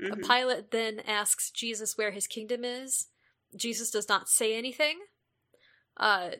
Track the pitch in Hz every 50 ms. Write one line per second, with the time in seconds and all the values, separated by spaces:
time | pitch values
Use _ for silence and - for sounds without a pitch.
0 | - 190 214 208 - - 247 247 254 254 247 240 208 208 - 226 226 220 214 214
1 | - - 214 208 208 208 - - - - - - 233 226 226 208 220 214 - -
2 | 214 208 190 202 202 - - 226 220 214 247 240 240 247 247 254 262 262 - -
3 | - - _ _ _ _ _ _ _ _ - 190 - 233 220 220 226 220 - 214
4 | 208 - 208 190 - - - - 233 220 220 226 240 262 247 - 302 302 320 349
5 | 415 - _ _ _ _ _ _ _ _ _ _ _ _ _ _ _ _ - -
6 | - 214 202 185 180 175 - -